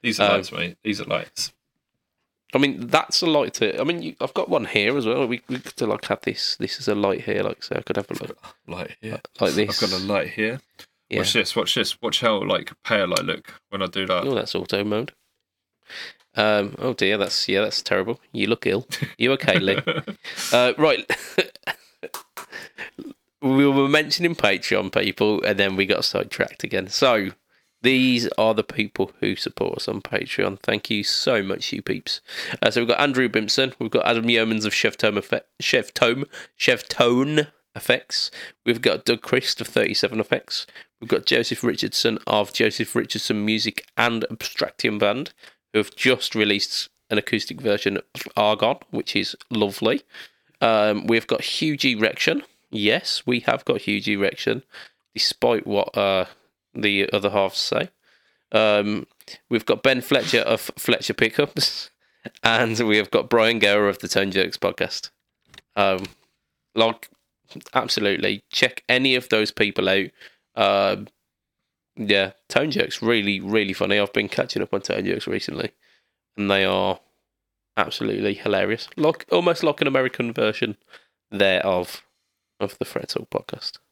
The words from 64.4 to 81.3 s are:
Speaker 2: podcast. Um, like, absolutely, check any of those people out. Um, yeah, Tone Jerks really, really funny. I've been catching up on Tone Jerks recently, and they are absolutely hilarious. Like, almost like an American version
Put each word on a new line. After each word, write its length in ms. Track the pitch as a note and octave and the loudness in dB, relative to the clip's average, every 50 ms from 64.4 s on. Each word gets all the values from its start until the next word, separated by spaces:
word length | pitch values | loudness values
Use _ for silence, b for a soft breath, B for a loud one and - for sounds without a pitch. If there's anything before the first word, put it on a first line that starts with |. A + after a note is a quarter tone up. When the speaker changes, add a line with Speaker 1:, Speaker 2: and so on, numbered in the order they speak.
| F#2 F2 - | 0 0 -2
Speaker 2:
podcast. 540 | - - F#2 F2+ - F2 - - - - - _ _ _ _ _ _ _ _ - - _ _ _ | -2 -4 -4 -2 -2 -4 -4 -4 -10 -10 -14 _ _ _ _ _ _ _ _ -20 -20 _ _ _
Um, 260 | G#2 G2+ G2 F#2+ F#2 F#2+ - - _ _ _ _ _ _ _ _ _ _ _ _ | 2 2 2 2 0 -4 -10 -14 _ _ _ _ _ _ _ _ _ _ _ _
like, 340 | A2 A2+ A2+ A#2 - - - _ _ _ _ _ _ _ _ - - - - - | 2 2 2 2 -4 -14 -20 _ _ _ _ _ _ _ _ -20 -20 -20 -2 -2
absolutely, 720 | C3 A#2 A#2+ - A2 G#2+ G2+ G2 D#2 - G2+ G2+ G2+ _ _ | -2 0 0 -2 0 0 0 0 0 0 -2 -2 -4 _ _
check 320 | - - - B2 - - _ - | -2 0 0 0 0 -6 _ 0
any 260 | B2 B2+ C3+ C3+ B2+ | 0 2 4 2 2
of 140 | B2+ B2 - | 0 0 0
those 220 | - A2 G#2+ G#2 | 2 2 2 0
people 360 | - - A2 G2+ F#2+ - F#2+ | 0 -2 -2 0 0 0 0
out. 200 | F#2+ F#2+ G2 F#2 E2+ B B B B B B B B _ | 2 2 2 0 -2 B B B B B B B B _
Um, 520 | A#2+ G#2 G2 G2+ G2 G2 G2 G2+ G2 G#2+ - _ _ _ _ _ _ _ _ _ _ _ _ _ _ _ _ _ | 2 2 4 4 4 2 2 0 -2 -6 -16 _ _ _ _ _ _ _ _ _ _ _ _ _ _ _ _ _
yeah, 360 | - A2 G2+ G2+ G2 F#2+ G2 - _ _ _ | -8 0 2 2 2 2 0 -4 _ _ _
Tone 220 | - A#2+ C#3+ D#3 | 0 0 2 2
Jerks 300 | B2+ - - - - - | 0 -2 -2 -2 -4 -2
really, 380 | - A2 A#2+ A2 G2+ G2+ G2+ F#2+ | 0 2 2 2 2 0 -2 -2
really 340 | G2 G2 G#2+ A2 G#2 G2 F#2 | -4 0 0 0 0 0 -2
funny. 240 | - F#2+ F#2+ G2+ | -2 0 2 2
I've 140 | G#2 G2+ - | 2 2 0
been 160 | - - G#2 | 0 -2 -2
catching 340 | G2 - - - - - - | 0 -2 -4 -4 -2 -2 -4
up 120 | G2+ - - | -4 -2 -4
on 80 | G2 | -4
Tone 240 | - - G2 G2+ G2 | -2 -4 -4 -2 -2
Jerks 200 | G2 F#2 - - | -2 -4 -4 -4
recently, 460 | - G2+ G2+ - - - - A2+ G#2+ _ _ _ _ _ _ _ _ _ _ _ _ _ | -4 -6 -6 -6 -6 -6 -6 -8 -8 _ _ _ _ _ _ _ _ _ _ _ _ _
and 160 | - G2+ G2 | -4 0 2
they 140 | G2 G2 F#2+ | 2 4 4
are 340 | F#2 F#2+ F#2+ F#2+ F#2+ F#2 - _ _ _ _ _ _ _ _ _ _ _ _ _ _ _ | 2 2 2 2 0 -2 -4 _ _ _ _ _ _ _ _ _ _ _ _ _ _ _
absolutely 560 | A2 F2 - - - A#2 G#2+ G2+ G2+ G#2 G#2 G#2 | -2 -2 -2 -2 -4 -4 -2 -2 0 -2 -2 -2
hilarious. 560 | - - G#2 G#2 F#2+ G2 G2 A2 - - - - | -2 -2 0 0 2 0 0 -2 -6 -6 -14 -6
Like, 280 | - D3+ D#3 E3 - - _ | 0 0 0 0 -2 -2 _
almost 320 | - F3 F3 E3+ E3 - - | 0 2 4 2 0 2 0
like 160 | D#3 C#3+ - | 0 0 0
an 80 | D#3 | 0
American 460 | C#3+ C3+ C3+ C3 B2+ - - B2+ A#2 A2+ | 0 2 0 0 0 -2 -4 -4 -4 0
version 420 | - A2+ G#2+ G#2+ - B2 A2 G#2 _ b b b b b b b b _ _ | 0 0 0 0 0 -4 -4 -4 _ b b b b b b b b _ _